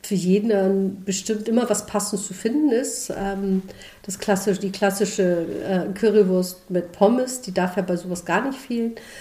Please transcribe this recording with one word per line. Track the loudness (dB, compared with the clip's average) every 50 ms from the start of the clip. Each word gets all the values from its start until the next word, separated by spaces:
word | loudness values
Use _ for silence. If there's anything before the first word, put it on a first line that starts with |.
für | -4 -2 -2
jeden | 0 4 4 4 4 4 2
dann | 2 4 4 2 2 2 0 -2 -4 -6 -6
bestimmt | -6 -6 -4 -2 -4 -4 -2 -2 0
immer | 2 2 2 2
was | -2 -2 -2
Passendes | -4 -4 -4 -2 -2 -4 -6 -6 -6
zu | -10
finden | -4 -4 0 0 2 2 4
ist. | 2 2 0 -2 -6 -8 -8 -8 -6 -4
Ähm, | -4 -4 -4 -2 0 0 0 0 -2 -6 -18 -18 -20 -20 -20 -16 -12
das | -12 -10 -6
klassisch-, | 0 0 0 2 2 0 0 0
die | -2 -6
klassische, | -2 0 0 0 2 2 -2 -2 2 2 2 2 2 2 0 -2 -4 -6 -2 0
äh, | 0 0 0 -2 -2 2
Currywurst | 2 6 6 6 6 6 4 2 2 0 -6 -14 -10 -2
mit | -2 -2 -2 -2
Pommes, | 0 4 4 4 6 4 0 -2 -4 -8
die | -8 -4
darf | -2 0 0 0 0
ja | -2
bei | -2 0 -2
sowas | -4 -2 -6 -8 -8 -2
gar | 0 0 0 0
nicht | -2 -6 -6
fehlen, | -8 -6 -4 -2 -2 -2 -4 -8 -16 -18 -18 -18